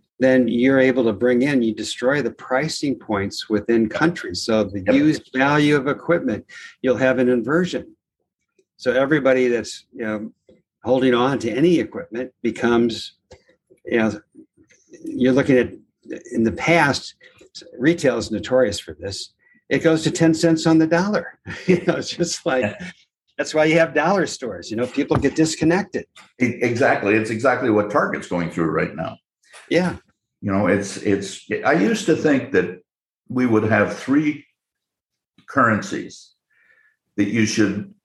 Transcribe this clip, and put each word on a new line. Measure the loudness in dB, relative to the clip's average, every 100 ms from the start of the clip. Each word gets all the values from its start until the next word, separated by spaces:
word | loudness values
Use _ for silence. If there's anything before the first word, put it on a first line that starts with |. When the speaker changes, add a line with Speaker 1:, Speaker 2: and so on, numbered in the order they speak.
| _ -2
Speaker 1:
then | 2 4 2
you're | 2 4 4
able | 4 2 0
to |
bring | 0 0 2
in, | 2 2
you | 0
destroy | -2 -8 -4 -2 0
the | -2
pricing | -6 -4 -2 -2 -4 -6 -6
points | -4 -4 -4 -8 -4
within | -2 2 2 2
countries. | 0 -2 -2 -8 -8
So | -2 0 0
the | -4 -2
Speaker 2:
Yep. | 0
Speaker 1:
used | 2 0 -4
value | -2 2 2 2 2
of | 0
equipment, | -4 0 -2 0 -6 -8 -20 -20 -6
you'll | -2 2
have | 2 2
an | 2
inversion. | 2 0 0 0 -4 -10 _ _ _ _ _ _ _ _ _
So | -2
everybody | 0 2 2 4 4 2
that's, | 0 -4 -12 _
you | -10 -6
know, | -6 -8 _ _ _ _ _
holding | 0 2 4 2
on | 2 0
to | -4
any | 2 2 2
equipment | 0 -8 -10 -10 -10 _
becomes, | -4 -2 0 2 2 -2 -12 _ _ -20 _ _ _ _
you | -4 -2
know, | 0 -4 _ -20 -20 _ _ _ _ -18
you're | -10 -2 2
looking | 2 4 4
at, | 2 -4 _ _ -16 -16 -8
in | 0
the | 0
past, | 0 2 2 4 0 -6 -20 -20 _ -20 -20 -18 -2
retail | 0 2 2 0
is | -4
notorious | -6 0 0 2 -2
for | -10 -12
this, | -10 -10 -14 _ _ _ -4
it | 0
goes | 2 2
to | 0
ten | 2 2 4
cents | 2 2 4
on | 4
the | 4
dollar. | 2 0 -2 -6 -16 -16
<laughs> | -8 0
You | 0 0
know, | -4
it's | -4 -6
just | -6 -4 -4
like, | -2
Speaker 2:
Yeah. | -2 -6 -14 -16 _ _ _ -10
Speaker 1:
that's | -4 2
why | 4
you | 4
have | 2 2
dollar | 0 0 -2
stores. | -4 -10 -10 -8
You | -6
know, | -4
people | -2 0 2
get | 0 2
disconnected. | 0 2 2 2 -2 -8 -10 -20 -14 -2
Speaker 2:
E-, | -2 0
exactly. | -2 2 2 2 2 0
It's | 0
exactly | -2 0 0 2
what | 2 2
Target's | 0 -2 -4 -6
going | -4 -4
through | -2 -2 -2
right | -4 -6
now. | -10 -12 _ _ _ -18 -2
Speaker 1:
Yeah. | 0 0 -6 _ _ _ _
Speaker 2:
You | -4
know, | 0 2
it's, | 0 -2 -6
it's, | 0 0 -2 -12 -8 -4 0
I |
used | 2 2 0 0
to | 0
think | 2 0 0
that | -2 -2 -6 _ _ _ _ -8
we | -2 2
would | 2
have | 2 2 0 -2
three | 0 0 0 -4 -10 _ _ _ _ _ _ _ _ _ -6
currencies, | 2 2 2 -4 -8 -10 -16 -20 _ _ _ _ _ _ _ _ -4
that | -2
you | 0 0
should | 2 0 0 -8 -16